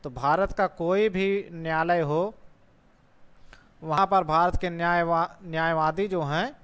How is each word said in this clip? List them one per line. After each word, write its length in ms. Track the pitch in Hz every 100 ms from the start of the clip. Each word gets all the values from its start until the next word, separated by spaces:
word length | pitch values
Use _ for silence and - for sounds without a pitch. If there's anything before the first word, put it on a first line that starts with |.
तो 80 | 147
भारत 420 | 123 139 165 190
का 140 | - 190
कोई 420 | - 170 190 220
भी 400 | 185 196 196 -
न्यायालय 480 | 165 165 160 170 175
हो, 340 | 147 156 196 - - - _ _ _ _ _ _ - - - - - _
वहाँ 240 | 160 156 190
पर 180 | 196
भारत 320 | 160 160 175 175
के 140 | 185
न्यायवा-, 720 | 170 170 175 170 165 175 -
न्यायवादी 640 | 185 160 165 165 156 160 202
जो 140 | 180
हैं 340 | 143 151 233 294